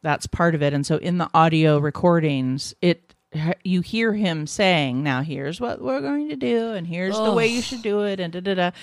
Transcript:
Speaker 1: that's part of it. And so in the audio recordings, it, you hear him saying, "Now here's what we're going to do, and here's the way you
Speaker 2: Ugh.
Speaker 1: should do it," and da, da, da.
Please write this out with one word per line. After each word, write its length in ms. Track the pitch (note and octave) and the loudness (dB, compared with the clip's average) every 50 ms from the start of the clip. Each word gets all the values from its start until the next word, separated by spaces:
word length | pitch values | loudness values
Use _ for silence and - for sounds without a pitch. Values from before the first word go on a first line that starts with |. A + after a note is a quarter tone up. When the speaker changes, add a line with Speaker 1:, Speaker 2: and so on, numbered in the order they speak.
Speaker 1:
that's 260 | - D#3 D3 - - | -4 -2 -2 -2 -4
part 260 | - - - E3+ E3+ D#3+ | -6 -2 0 2 2 2
of 80 | D3 | 2
it. 120 | D3 C#3+ C#3+ | 0 0 0
And 120 | C#3+ C#3+ | 0 0
so 120 | - D#3 | 0 -2
in 200 | - - F3 F3 | -2 0 -2 -2
the 120 | F3 D#3+ - - | -2 -2 2 4
audio 460 | D#3+ D#3+ E3 D#3+ D#3 D#3+ D#3 D3+ D3 | 4 4 6 4 4 4 4 4 4
recordings, 960 | D3 D3 - - F3+ F3 E3+ E3+ D#3 D3+ C#3 C3+ B2+ B2+ C3 C#3 - - - - | 2 0 -2 0 2 4 4 4 2 2 0 0 -2 -2 -2 -4 -6 -10 -6 0
it, 340 | - F3 E3 - _ _ _ _ _ _ - D#3 D#3 E3 F3 - - | 0 0 0 0 _ _ _ _ _ _ -6 -4 -2 -2 -2 -2 -2
you 160 | F#3+ F#3 F3+ | 0 0 0
hear 320 | E3 - A3 A3+ A3+ A3+ | 0 -2 -2 0 0 0
him 340 | G#3 G#3 G#3 F3 D#3+ D#3 D3+ | 0 2 0 0 0 -2 -4
saying, 540 | D3 - - G3+ F#3+ F3 D#3 C#3+ C3 B2 C3 | -6 -2 2 2 4 4 4 2 0 0 0
"Now 200 | D3+ C#3+ C3 B2+ | 0 0 0 -2
here's 400 | D3 D#3+ C3+ C#3 C3+ C#3+ F3 F#3+ | -2 -4 -6 -6 -6 -6 -6 -6
what 200 | A#3+ A#3+ - - | -6 -6 -6 -6
we're 200 | - B3+ C4 C#4 | -4 -4 -4 -4
going 260 | C#4 C#4 C#4+ D4 D4 | -2 -4 -4 -4 -4
to 80 | D4+ D4 | -4 -6
do, 380 | C4 C#4 A#3+ A#3 A3+ A3+ A#3 A3 | -4 -2 0 0 0 -2 -2 -6
and 120 | F#3 E3+ | -6 -6
here's 300 | E3+ E3 F3 F#3 F#3+ G3+ | -6 -4 -4 -2 -2 0
the 160 | A3 A3 G#3+ | 0 2 2
way 160 | G#3 A#3 A3+ | 2 2 2
you 120 | A3+ A#3 B3 | 2 0 0
Speaker 2:
Ugh. 40 | A3+ | -4
Speaker 1:
should 180 | - C4 A#3 | -6 -8 -6
do 200 | A3+ G#3 G#3 G#3 | -4 -2 0 0
it," 180 | G#3 G3+ G3 F#3+ | 0 -2 -2 -4
and 140 | F3+ E3 E3+ | -4 -6 -6
da, 80 | F3+ | -6
da, 140 | F3+ G3 F#3+ | -4 -2 0
da. 160 | F#3 F3 F3+ - - | 0 0 -2 -2 -6